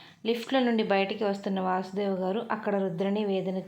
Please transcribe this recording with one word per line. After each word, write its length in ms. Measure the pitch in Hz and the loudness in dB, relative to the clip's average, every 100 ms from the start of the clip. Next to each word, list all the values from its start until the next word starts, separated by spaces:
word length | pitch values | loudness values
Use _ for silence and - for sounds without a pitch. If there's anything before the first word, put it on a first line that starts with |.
| - - 220 | -20 -8 -2
లిఫ్ట్లో 340 | 226 - 262 | -2 0 2
నుండి 240 | 240 226 | 4 2
బయటికి 400 | 220 196 196 208 | 2 2 2 0
వస్తున్న 360 | 208 196 196 196 | 0 0 -2 0
వాసుదేవ్ 600 | 185 185 190 190 202 190 | 0 0 -2 -2 -2 0
గారు 280 | 185 196 233 | 0 -2 -2
అక్కడ 240 | 220 214 196 | -4 0 0
రుద్రని, 500 | 190 170 196 202 208 | 0 0 0 0 0
వేదను 360 | 190 180 190 | 0 0 -4